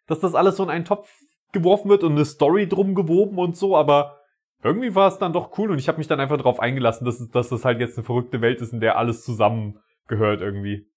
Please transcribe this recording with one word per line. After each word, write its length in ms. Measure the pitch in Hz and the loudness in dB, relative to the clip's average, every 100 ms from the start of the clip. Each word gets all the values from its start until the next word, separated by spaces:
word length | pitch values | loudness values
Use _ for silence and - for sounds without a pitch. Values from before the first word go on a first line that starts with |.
| _ | _
dass 140 | 160 | -4
das 160 | 190 165 | 0 2
alles 200 | 185 185 | 2 2
so 60 | |
in 80 | 185 | -4
einen 140 | 165 | -4
Topf 260 | 170 202 - - _ _ _ | -4 -6 -6 -20 _ _ _
geworfen 380 | 202 170 202 196 | -2 2 2 4
wird 140 | 202 | 4
und 80 | 165 | 4
eine 120 | 147 | 2
Story 440 | 143 - 147 185 190 | 0 2 2 4 2
drum 260 | 190 196 | 0 0
gewoben 440 | 190 165 175 208 190 | 0 0 2 2 0
und 180 | 180 170 | -4 -2
so, 200 | 196 175 | 2 4
aber 440 | 147 143 143 - _ _ _ _ | 4 4 2 -6 _ _ _ _
irgendwie 320 | - 185 247 | -2 -2 0
war 140 | 190 196 | 4 4
es 100 | 190 | 2
dann 140 | 180 | -2
doch 260 | 170 - - | -2 -4 -4
cool 140 | 214 | -2
und 60 | 151 | -2
ich 100 | 135 | -2
hab 100 | 160 | -4
mich 80 | 151 | -4
dann 140 | 147 | -2
einfach 180 | 139 147 | -2 0
drauf 220 | 123 123 | 0 0
eingelassen, 440 | 123 135 117 110 | -2 0 0 0
dass 140 | 120 120 | -4 -6
es, 120 | 120 | -4
dass 180 | 123 120 | -2 -2
das 160 | 120 | -2
halt 160 | 131 120 | -2 -2
jetzt 180 | 120 - | -4 -6
eine 60 | |
verrückte 360 | 110 120 120 123 | -4 -4 -4 -2
Welt 200 | 117 123 | -2 -2
ist, 120 | 117 | -6
in 60 | 113 | -2
der 160 | 113 104 | 0 0
alles 280 | 120 113 | 0 -4
zusammengehört 1160 | - 110 107 113 104 101 _ _ _ 107 110 107 | -8 0 0 0 -6 -12 _ _ _ -2 0 0
irgendwie. 460 | 98 98 101 104 - | -4 -6 -6 -8 -10